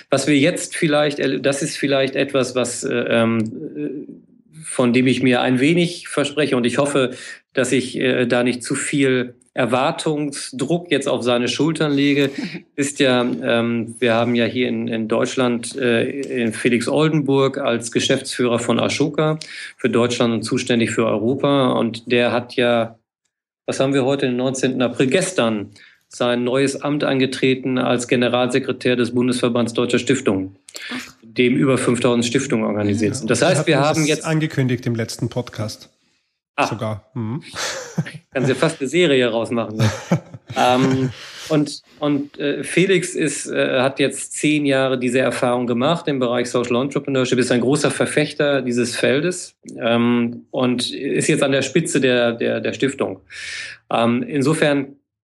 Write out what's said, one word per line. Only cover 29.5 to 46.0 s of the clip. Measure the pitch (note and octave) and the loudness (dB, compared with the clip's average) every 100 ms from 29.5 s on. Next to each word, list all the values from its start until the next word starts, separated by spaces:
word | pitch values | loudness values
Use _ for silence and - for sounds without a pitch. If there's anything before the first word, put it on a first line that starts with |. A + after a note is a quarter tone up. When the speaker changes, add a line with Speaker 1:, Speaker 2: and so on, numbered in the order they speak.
| A#2+ A2+ | 0 0
Speaker 1:
Deutscher | B2 A#2+ A#2+ | 0 0 0
Stiftungen, | - A#2+ A#2 F#2+ F#2+ - - - - | 2 0 2 0 -2 -10 -20 -16 -12
Speaker 2:
Ach. | - - - | -10 -12 -18
Speaker 1:
dem | A2+ B2 B2 D3 | -6 2 2 4
über | C#3 B2 | 2 2
fünftausend | C3 A#2+ B2+ A#2+ A#2 | 2 2 2 2 0
Stiftungen | C3+ - A2+ G#2+ | -2 0 -2 0
organisiert | G#2 G#2 G2+ G#2 | 0 0 0 0
Speaker 2:
Ja. | |
Speaker 1:
sind. | - A2+ | 0 -2
Das | A#2 | 2
Speaker 2:
Wir | D#3+ | 4
Speaker 1:
heißt, | D3+ E3 | 2 2
wir | C#3 | 2
Speaker 2:
hatten | D3 | 2
Speaker 1:
haben | D#3+ | 2
Speaker 2:
das | D3+ | 0
Speaker 1:
jetzt | D3 D#3+ | 0 0
Speaker 2:
angekündigt | D#3 D#3 - B2+ B2 | 0 0 0 0 0
im | B2 | -2
letzten | A#2 A2 - A#2+ | -4 -4 -6 -6
Podcast. | B2 - - G#2+ - - _ _ _ _ _ _ | -4 -8 -8 -10 -10 -20 _ _ _ _ _ _
Speaker 1:
Ah. | - B2+ | -2 -2
Speaker 2:
Sogar. | G#2+ A2 G#2 - | -2 -4 -6 -10
Mhm. | A#2+ A2 A#2+ - - - - - - - - - | -8 -6 -6 -10 -10 -8 -8 -6 -6 -6 -10 -8
Speaker 1:
Kannst | C3+ B2 | -2 0
ja | |
fast | C3 D#3+ D#3 | 2 0 0
eine | C3 | -2
Serie | E3 E3+ C3 B2 | 2 4 4 2
rausmachen, | A2+ A2 A#2 G#2+ A2 | 0 -2 -2 -2 0
ne? | G#2+ - - | 0 0 -2
Speaker 2:
<laughs> | F3 - - - | -2 -2 -18 -6
Speaker 1:
Ähm, | B2+ B2 B2+ C3 C3 B2+ - - - - | 0 4 4 4 2 0 -4 -16 -14 0
und, | D3+ D3 - - - | 0 0 -4 -18 -4
und, | D3 C#3+ C#3+ - | 0 0 -2 -4
äh, | D3 D3 | -4 -4
Felix | C#3 E3 F#3+ F3+ - | 0 2 4 2 0
ist, | - D3+ - - | -2 -2 -2 -4
äh, | C#3 C#3 C3 | -2 0 0
hat | C3+ - | 0 0
jetzt | C3 - - | -2 -2 -10
zehn | - D3+ D3+ C#3+ | -2 0 2 2
Jahre | C3+ C3+ B2+ | 2 0 0
diese | A#2+ B2+ | 0 0
Erfahrung | B2 A#2 B2+ B2 A#2+ | 0 0 0 0 0
gemacht | A#2+ C#3+ E3 | 0 0 0